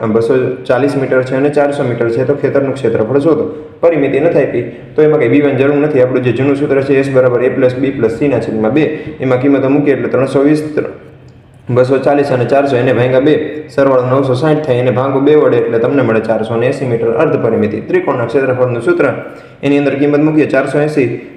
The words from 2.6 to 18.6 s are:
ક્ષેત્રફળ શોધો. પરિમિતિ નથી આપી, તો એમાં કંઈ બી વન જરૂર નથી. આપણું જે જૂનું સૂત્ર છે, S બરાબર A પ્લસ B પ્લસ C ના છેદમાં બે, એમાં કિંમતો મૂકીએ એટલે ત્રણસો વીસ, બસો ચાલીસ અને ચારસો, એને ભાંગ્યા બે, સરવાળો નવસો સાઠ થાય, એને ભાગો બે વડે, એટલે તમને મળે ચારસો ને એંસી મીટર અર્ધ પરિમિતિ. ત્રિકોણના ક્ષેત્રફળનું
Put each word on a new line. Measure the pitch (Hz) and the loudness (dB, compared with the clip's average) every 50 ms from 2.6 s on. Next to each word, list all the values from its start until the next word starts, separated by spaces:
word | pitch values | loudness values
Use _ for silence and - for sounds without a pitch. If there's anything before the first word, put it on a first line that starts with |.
| 135 131 123 - | -2 -2 -4 -2
ક્ષેત્રફળ | - 113 - - 110 104 131 143 143 165 | -2 -2 0 0 -2 0 0 0 2 2
શોધો. | 151 - 104 92 - - - - - - | 0 0 -2 -6 -6 -12 -14 -18 -12 0
પરિમિતિ | - 170 170 151 139 - - 135 | 0 2 2 2 0 0 0 0
નથી | 147 170 156 165 135 | 0 2 2 2 0
આપી, | - - - - - - - - - - | 0 -2 -4 -6 -6 -10 -16 -18 -8 0
તો | - | 2
એમાં | 156 151 151 151 | 2 4 4 2
કંઈ | 139 120 131 | 2 2 2
બી | 143 | 2
વન | 147 143 135 123 | 2 2 2 2
જરૂર | 135 143 147 143 | 2 2 2 2
નથી. | 143 151 147 131 123 | 0 0 2 2 2
આપણું | 127 127 127 123 | 2 0 0 0
જે | 123 113 - | 0 0 0
જૂનું | - 143 139 | 0 0 0
સૂત્ર | 135 147 143 135 135 135 | 0 0 0 0 0 2
છે, | 135 139 135 135 | 2 2 0 2
S | 135 | 2
બરાબર | 135 131 127 127 120 117 | 2 2 2 4 2 2
A | 123 131 | 0 0
પ્લસ | - - 131 127 127 - | 0 2 0 0 0 0
B | 139 135 135 - | -2 -4 -2 0
પ્લસ | 113 110 - - | -2 -2 0 0
C | 147 143 | -2 0
ના | 127 117 - | 0 -2 -2
છેદમાં | - 110 110 107 110 117 151 | -4 -4 -2 -2 0 0 0
બે, | 156 - - - - - - - | 0 0 -2 -6 -10 -12 -10 -6
એમાં | 131 131 127 123 | -2 -2 0 0
કિંમતો | 131 143 139 139 131 131 | 2 2 2 2 2 0
મૂકીએ | 139 147 147 151 135 | 0 0 2 0 0
એટલે | 123 120 - | 0 -2 -2
ત્રણસો | - 123 135 135 - 143 139 | 0 0 -2 0 0 2 2
વીસ, | 147 156 151 151 - - - - - - - - - - - - - - - - - - - - - | 2 2 0 -2 -4 -6 -6 -6 -6 -10 -14 -20 -20 -20 -20 -20 -20 -20 -20 -20 -20 -20 -20 -8 -2
બસો | 123 120 127 127 139 131 135 | 0 2 2 2 2 0 2
ચાલીસ | 151 143 143 139 - | 2 2 2 2 0
અને | 131 123 120 | 0 0 0
ચારસો, | 113 139 139 143 143 135 | 0 0 0 2 2 0
એને | 120 123 131 123 | 0 0 0 2
ભાંગ્યા | 110 123 127 127 131 135 | 2 0 2 2 2 2
બે, | 156 147 - - - - - - - - | 2 2 0 0 -6 -8 -10 -12 -8 -2
સરવાળો | - 139 139 135 127 123 127 | 0 2 2 2 2 2 2
નવસો | 127 139 139 131 123 | 0 0 2 0 0
સાઠ | 120 156 156 151 143 - | 0 0 0 0 0 0
થાય, | - 123 120 123 | -2 -2 0 0
એને | 127 | 0
ભાગો | 123 127 131 139 139 135 139 | 0 0 -2 0 0 0 2
બે | 147 151 | 4 4
વડે, | 151 - - - 120 110 | 4 4 4 2 2 0
એટલે | - 117 113 | 0 0 0
તમને | 113 123 139 139 123 | 0 0 0 0 0
મળે | 113 110 110 107 110 | 2 0 0 0 0
ચારસો | 113 110 110 - 117 113 | -2 -2 -2 -2 -2 -2
ને | 120 127 | 0 -2
એંસી | 143 - 139 127 | -2 -2 -4 -4
મીટર | 117 113 113 117 113 - 165 | -2 -2 -2 -2 0 0 0
અર્ધ | 147 - - | 0 0 0
પરિમિતિ. | - 117 107 104 104 107 104 110 - - | 0 0 0 0 0 -2 -2 -6 -6 -2
ત્રિકોણના | 175 185 180 151 135 123 117 117 | -2 -2 0 0 -2 -2 -4 -2
ક્ષેત્રફળનું | - 143 135 131 127 123 | -2 -2 0 0 0 0